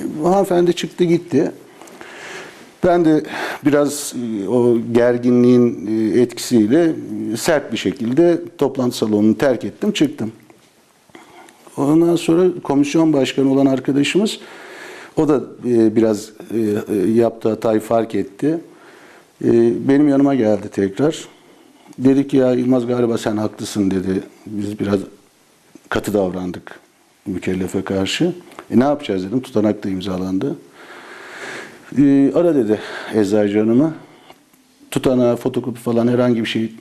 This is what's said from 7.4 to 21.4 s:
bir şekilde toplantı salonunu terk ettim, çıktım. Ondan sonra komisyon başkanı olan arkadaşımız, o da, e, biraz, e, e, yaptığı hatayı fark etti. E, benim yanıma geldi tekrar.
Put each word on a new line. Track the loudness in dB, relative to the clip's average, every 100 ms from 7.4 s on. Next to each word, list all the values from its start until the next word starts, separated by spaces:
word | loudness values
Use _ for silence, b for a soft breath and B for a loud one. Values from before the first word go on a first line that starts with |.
| 0 0 0
bir | -4
şekilde | -4 -4 -2 2 4 2 -4 -2
toplantı | -2 0 -4 -2
salonunu | 0 2 2 4
terk | 2 0
ettim, | -4 -4 -4
çıktım. | 0 -2 -2 -10 -10 _ -20 _ _ _ _ _ B B B B B -16 -4
Ondan | 2 2 4 0
sonra | 0 2 2 -2
komisyon | -2 0 2 2 2
başkanı | 2 0 0 0
olan | 2 2
arkadaşımız, | 0 0 0 0 0 -2 -4 B B B B B B B -2
o | 0
da, | 0 -2 -10 -2
e, | 2 2 4
biraz, | 2 0 -6 -18 -8
e, | -4 -2 -2 -2
e, | -2 2
yaptığı | 2 2 0 -4
hatayı | -2 0 0
fark | 0 -2 0 -4
etti. | -6 -4 -4 -4 -8 B B B B B B _
E, | 2 4 2 0 2
benim | 4 4
yanıma | 4 2 2
geldi | 2 0 -2
tekrar. | -2 -2 0 -2 -2 -12 b